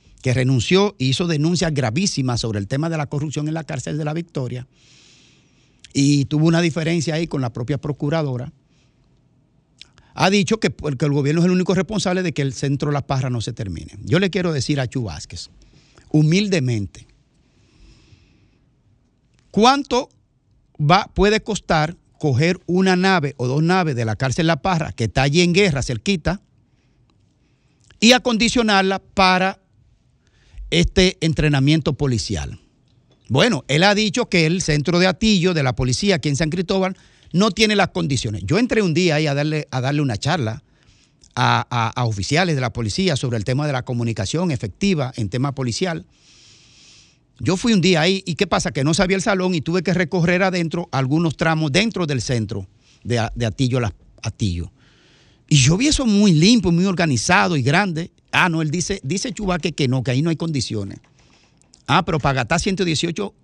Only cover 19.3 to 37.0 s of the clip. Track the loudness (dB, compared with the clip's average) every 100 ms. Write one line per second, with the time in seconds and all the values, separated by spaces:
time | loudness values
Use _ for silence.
19.3 | _ _ 4 4 4 0 -2 -2 _ _
20.3 | _ _ _ _ -2 2 4 2 2 2
21.3 | 2 -2 -6 0 0 0 -6 _ _ 0
22.3 | 2 2 0 -2 2 4 4 2 2 0
23.3 | -4 -2 0 2 2 0 -2 -2 -2 -2
24.3 | 0 0 0 0 -2 -4 -4 -2 2 2
25.3 | 4 4 4 2 0 -4 -4 -2 -2 -2
26.3 | -6 _ _ _ _ _ _ _ _ _
27.3 | _ _ _ _ _ _ _ 4 6 2
28.3 | 0 2 2 2 2 2 -2 -4 2 4
29.3 | 4 0 -4 _ _ _ _ _ _ _
30.3 | _ _ -18 -2 0 2 2 2 2 -2
31.3 | 0 0 2 4 2 0 -2 -2 -2 -4
32.3 | -6 -8 -14 _ _ _ _ _ _ -2
33.3 | 2 2 0 -2 2 4 4 0 -2 0
34.3 | 2 2 0 0 0 0 2 2 2 2
35.3 | 4 2 0 0 -2 -2 0 0 0 0
36.3 | -2 -2 -2 -2 -2 -2 -6